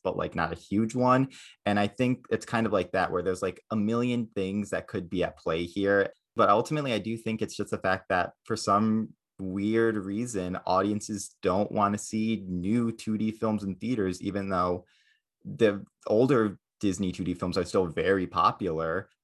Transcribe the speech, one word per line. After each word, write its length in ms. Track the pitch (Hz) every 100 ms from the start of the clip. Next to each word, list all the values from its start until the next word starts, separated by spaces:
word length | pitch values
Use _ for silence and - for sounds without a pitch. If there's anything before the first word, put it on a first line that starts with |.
but, 140 | 92 90
like, 180 | 85 90
not 160 | 82
a 40 | -
huge 400 | - 98 113 127
one. 340 | 123 127 135 - - - -
And 140 | 101
I 80 | 104
think 380 | - 127 123 -
it's 140 | 110 -
kind 220 | 117 113
of 60 |
like 180 | 98 90
that, 200 | 95 82
where 120 | 90
there's, 180 | 87 90
like, 220 | 95 90 -
a 40 | 110
million 520 | 104 117 123 120 113 -
things 340 | 95 101 98
that 160 | 85 -
could 220 | 104 87
be 140 | 92
at 140 | 82 -
play 280 | - 82 85
here. 460 | - 98 101 98 - _ -
But 140 | 101
ultimately, 440 | 104 - 151 139
I 60 | 110
do 180 | 98 113
think 240 | 113 110
it's 140 | 104 -
just 160 | 101
the 60 | 104
fact 300 | 95 95 -
that 240 | 92 85 - -
for 100 | 110
some 600 | - 101 110 110 107 - _ -
weird 580 | 95 95 101 110 113 107
reason, 580 | 95 101 123 107 90 92 -
audiences 680 | 92 101 107 - 104 - _
don't 300 | 98 92 104
wanna 260 | 107 101 101
see 480 | - 110 110 110 92
new 440 | 90 92 117 117
two 260 | 110 - 107
D 140 | 110
films 320 | 110 113 107
in 120 | 101 92
theaters, 460 | 110 123 92 90
even 280 | 92 98 98
though 360 | 92 90 90 - _ _ _ _ _
the 400 | - 98 110 101 95 _ -
older 500 | 107 131 135 107 90 _ _
Disney 320 | 104 92 95
two 140 | 90 90
D 80 |
films 240 | 87 92 95
are 80 | 87
still 220 | 101 90
very 400 | 76 85 98 87
popular. 800 | 85 92 - 95 80 80 87 101 _